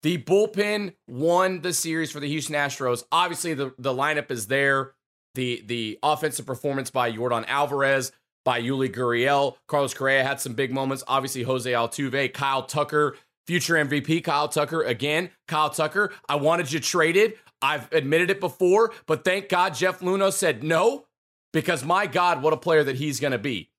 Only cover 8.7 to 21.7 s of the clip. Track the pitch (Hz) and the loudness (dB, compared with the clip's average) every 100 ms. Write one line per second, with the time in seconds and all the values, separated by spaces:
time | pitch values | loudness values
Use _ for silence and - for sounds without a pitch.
8.7 | 135 131 98 123 120 127 143 139 - _ | 0 -2 -2 -2 2 2 4 2 -4 _
9.7 | 147 139 - 135 139 131 135 135 117 135 | -2 0 -2 2 2 2 -2 -6 -4 -2
10.7 | 131 135 135 - 135 131 131 120 131 120 | -2 -2 -4 -2 -2 -2 -6 -2 -2 0
11.7 | 120 117 - 139 135 135 - 139 135 - | 0 0 -2 -4 -2 -2 -2 -2 0 -2
12.7 | 151 147 151 147 - _ _ - 170 139 | -4 0 2 0 -2 _ _ -4 -2 2
13.7 | 165 143 147 135 165 165 147 147 156 147 | 2 2 0 0 -2 0 -2 0 0 -2
14.7 | 160 139 123 143 151 180 _ - 156 151 | 0 -2 -2 0 -2 -2 _ -6 0 0
15.7 | - 151 190 202 - - 143 143 170 156 | 0 -2 0 -2 -4 -4 0 2 2 0
16.7 | 156 - 180 160 170 226 220 _ _ 135 | -4 -2 2 2 4 2 0 _ _ -2
17.7 | 151 113 160 135 160 175 196 180 - 180 | -2 0 -2 2 2 2 0 -2 0 4
18.7 | 196 226 - - 156 - 190 196 180 185 | 6 4 0 -4 -2 0 -2 0 0 0
19.7 | 135 185 185 180 190 196 - 185 123 147 | 2 0 0 -2 2 2 2 0 0 0
20.7 | 165 208 277 - _ _ _ _ 160 151 | 4 4 2 -10 _ _ _ _ -4 0